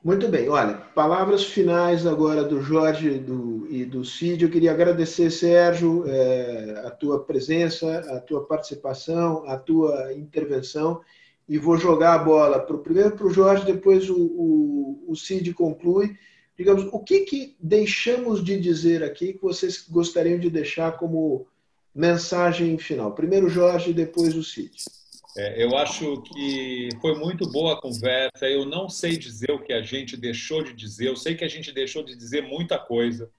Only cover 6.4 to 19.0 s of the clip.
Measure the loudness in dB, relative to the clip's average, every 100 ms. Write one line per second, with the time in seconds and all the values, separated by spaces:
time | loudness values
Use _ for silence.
6.4 | -2 -8 -10 -10 -12 -6 -2 -2 -2 -4
7.4 | 0 0 0 -2 -4 -4 -8 -12 -6 -6
8.4 | -4 -6 -6 -10 -10 -8 -4 -2 0 -2
9.4 | -6 -8 0 2 4 0 -4 -10 -6 -6
10.4 | -4 -4 -4 -4 -2 -4 _ _ _ _
11.4 | -6 -2 2 4 4 6 6 6 6 6
12.4 | 6 2 -2 -8 0 4 4 2 2 6
13.4 | 6 6 2 2 6 6 4 0 0 2
14.4 | 4 4 4 0 -4 -8 -8 -8 -4 -4
15.4 | -4 0 0 0 2 2 0 -4 _ _
16.4 | _ 0 4 4 2 -8 2 2 2 -4
17.4 | -8 _ 2 2 4 0 0 0 0 -2
18.4 | 0 0 0 2 2 2